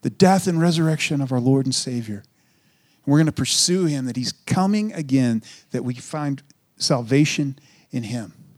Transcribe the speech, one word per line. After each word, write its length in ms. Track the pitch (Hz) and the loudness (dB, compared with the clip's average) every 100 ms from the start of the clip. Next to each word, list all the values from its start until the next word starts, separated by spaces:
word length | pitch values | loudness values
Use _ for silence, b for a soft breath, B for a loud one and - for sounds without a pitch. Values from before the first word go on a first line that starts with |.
the 60 | 135 | -6
death 380 | - 185 190 185 | 2 4 4 2
and 140 | 165 | 0
resurrection 580 | 170 165 160 156 - 147 | 2 2 0 0 -2 -2
of 140 | 135 | -2
our 80 | 127 | 0
Lord 240 | 123 135 131 | 2 2 2
and 100 | 127 | -4
Savior. 480 | - 123 110 104 - _ _ _ _ _ _ _ - | -4 -6 -6 -10 -12 _ _ _ _ _ _ _ 0
And 60 | |
we're 60 | 147 | 2
gonna 160 | 160 | 4
pursue 500 | - 127 - - 180 175 | 0 -2 0 0 2 0
him, 180 | 143 127 | 0 -4
that 100 | 120 | -4
he's 160 | 117 | -6
coming 640 | 165 - - 190 214 214 | -8 -2 0 2 0 -2
again, 500 | 185 147 135 123 113 B B B | -6 0 2 4 0 B B B
that 120 | 127 | -6
we 120 | 123 120 | -6 -8
find 460 | - 156 147 139 _ _ _ _ | -8 -6 -6 -6 _ _ _ _
salvation 840 | - 139 117 135 147 - 143 135 b b b | -2 -2 2 2 2 0 -4 -6 b b b
in 120 | 127 | -8
him. 280 | 110 120 98 - - | -6 -8 -10 -16 -20